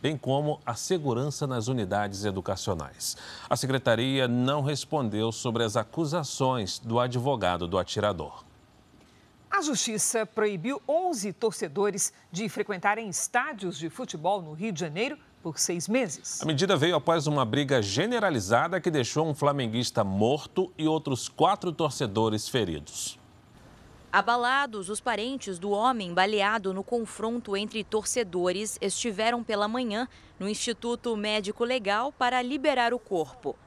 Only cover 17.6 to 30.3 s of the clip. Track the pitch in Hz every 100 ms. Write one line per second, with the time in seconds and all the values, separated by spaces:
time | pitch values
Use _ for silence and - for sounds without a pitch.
17.6 | 143 135 101 104 208 240 202 135 92 117
18.6 | 165 180 180 156 120 151 160 143 143 143
19.6 | 117 113 120 - 101 95 110 151 - -
20.6 | 185 - 156 156 151 131 - - 165 202
21.6 | 180 156 156 - 123 98 113 107 - 131
22.6 | 98 76 73 - - - - - - -
23.6 | - - - - - 196 202 247 240 269
24.6 | 277 214 185 208 - 214 233 269 - 180
25.6 | 202 202 240 240 180 170 190 214 196 226
26.6 | 190 190 196 240 220 - 220 240 226 196
27.6 | 208 220 202 214 - 254 208 180 180 180
28.6 | 214 - 196 - 240 190 220 240 233 208
29.6 | 208 240 247 208 254 - -